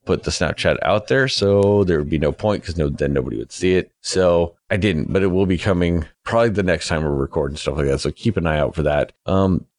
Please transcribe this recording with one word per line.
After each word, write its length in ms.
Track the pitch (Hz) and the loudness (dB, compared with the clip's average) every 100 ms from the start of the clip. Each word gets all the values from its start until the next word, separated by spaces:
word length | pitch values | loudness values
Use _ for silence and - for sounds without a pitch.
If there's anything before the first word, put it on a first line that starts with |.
put 180 | - 87 | -4 -2
the 80 | - | -2
Snapchat 460 | - 78 78 87 - | -4 -4 -2 -2 0
out 260 | - 107 - | 0 -2 0
there, 180 | 135 131 | 0 0
so 560 | - 101 101 98 101 | 0 2 4 4 4
there 160 | 92 80 | 2 0
would 100 | 73 | 0
be 100 | 78 | -2
no 100 | 73 | -2
point 320 | - 107 101 | -2 -2 -2
'cause 120 | - 82 | -4 -2
no, 120 | 73 | -2
then 240 | 65 71 | 0 0
nobody 260 | 67 64 55 | 0 -2 -6
would 120 | 58 | -10
see 240 | - 90 | -2 2
it. 160 | 90 - _ | 2 0 _
So 540 | - 92 90 85 85 - - | -4 2 4 4 2 -4 -6
I 60 | 101 | -2
didn't, 360 | 104 80 - | 0 0 0
but 100 | 95 | 0
it 80 | 98 | 2
will 140 | 92 92 | 2 2
be 120 | 90 | 0
coming 480 | 107 87 85 85 76 _ | 0 0 2 0 -2 _
probably 260 | - 117 117 | -4 0 2
the 120 | 101 | 2
next 240 | 90 80 - | 0 -2 -2
time 160 | 80 | -2
we 60 | 78 | 0
record 420 | 71 69 80 69 | -2 -2 -2 -4
and 80 | 71 | -4
stuff 180 | - 67 | -4 -2
like 100 | 69 | 0
that. 140 | 69 | 0
So 120 | 76 | -4
keep 240 | - 117 - | -4 -2 0
an 100 | 82 | 0
eye 120 | 76 | 0
out 180 | 69 - | -2 -2
for 80 | |
that. 280 | 73 73 - _ - | 0 0 -2 _ -2
Um, 400 | 95 95 90 - | 0 2 0 -4